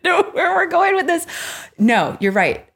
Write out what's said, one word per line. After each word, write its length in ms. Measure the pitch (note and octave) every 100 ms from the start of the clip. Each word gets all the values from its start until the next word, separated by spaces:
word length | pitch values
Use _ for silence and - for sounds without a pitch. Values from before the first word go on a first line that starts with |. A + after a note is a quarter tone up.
know 200 | F4+ F4+ G#4
where 220 | - F4 F#4+
we're 120 | F#4
going 280 | E4+ G4 F#4+
with 120 | C#4+
this. 180 | E4+ - - - - - -
No, 400 | G#3+ A3+ D3 -
you're 120 | G3
right. 340 | G3 E3 - -